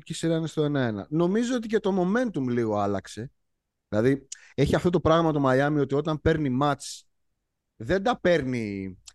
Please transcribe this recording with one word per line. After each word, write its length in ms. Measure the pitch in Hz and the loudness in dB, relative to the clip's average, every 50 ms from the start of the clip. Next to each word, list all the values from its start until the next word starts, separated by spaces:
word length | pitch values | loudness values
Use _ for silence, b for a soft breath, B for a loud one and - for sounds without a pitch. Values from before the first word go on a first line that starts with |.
| 147 | -10
και 80 | - | -10
η 40 | 165 | -8
σειρά 200 | - - 165 165 | -4 -2 -2 0
είναι 120 | 160 165 151 | 0 -2 -4
στο 160 | - - 151 | -2 -2 -2
ένα 180 | 147 147 143 | 0 0 0
ένα. 260 | 127 117 107 101 92 - | 0 0 -2 -4 -6 -4
Νομίζω 460 | 151 160 170 175 190 220 240 233 262 | 0 0 2 2 2 0 0 0 -2
ότι 120 | 247 226 220 | -4 -4 -2
και 120 | 214 208 | -2 -2
το 220 | - 196 190 190 | 0 0 0 0
momentum 460 | 175 180 202 240 262 240 185 156 135 123 | 0 0 0 0 -2 -2 -4 -4 -4 -2
λίγο 300 | 120 120 117 110 104 104 | -2 0 0 0 0 0
άλλαξε. 540 | 101 101 101 95 - - - - 117 139 _ _ _ _ _ _ _ _ _ _ _ - | 0 0 -2 -4 -6 -8 -12 -14 -14 -14 _ _ _ _ _ _ _ _ _ _ _ -4
Δηλαδή, 400 | - 107 113 131 139 139 - - B B B B B | 0 2 2 2 2 0 -2 -10 B B B B B
έχει 200 | B 139 139 180 | B 0 2 2
αυτό 140 | 160 - 180 | 2 2 2
το 100 | 175 170 | 0 2
πράγμα 320 | - 156 160 165 170 160 | 4 4 4 4 4 2
το 80 | 151 151 | 2 2
Μαϊάμι 400 | 143 131 127 131 139 147 151 147 | 2 2 4 4 2 2 2 0
ότι 160 | 139 127 139 | 0 0 0
όταν 260 | 143 151 160 156 147 | -2 -2 -2 -2 0
παίρνει 280 | - 160 160 156 151 135 | 2 2 2 2 0 -2
μάτς, 580 | 123 127 147 147 139 - - - - - - _ _ _ _ _ _ _ _ _ _ _ _ _ _ | 0 0 0 0 0 -2 -6 -14 -16 -18 -20 _ _ _ _ _ _ _ _ _ _ _ _ _ _
δεν 280 | - 113 113 170 196 196 | -10 -4 -2 0 0 0
τα 160 | 247 240 - | 0 -2 0
παίρνει, 800 | - 180 175 165 131 127 127 120 113 104 101 98 95 95 92 - _ - - | 2 4 4 4 2 0 -2 -2 -4 -4 -4 -6 -6 -8 -10 -12 _ -20 -20